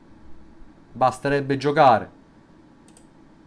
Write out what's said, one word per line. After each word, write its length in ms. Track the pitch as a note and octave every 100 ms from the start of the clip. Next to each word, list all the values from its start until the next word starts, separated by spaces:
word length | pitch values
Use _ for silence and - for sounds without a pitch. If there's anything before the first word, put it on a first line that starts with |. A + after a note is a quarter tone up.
| - - - - - - - - -
basterebbe 640 | A#2 B2+ - C#3 C#3+ C3+ C3+
giocare 520 | C#3+ D3 C3+ G#2+ F2 - - - - - - - - - - - - -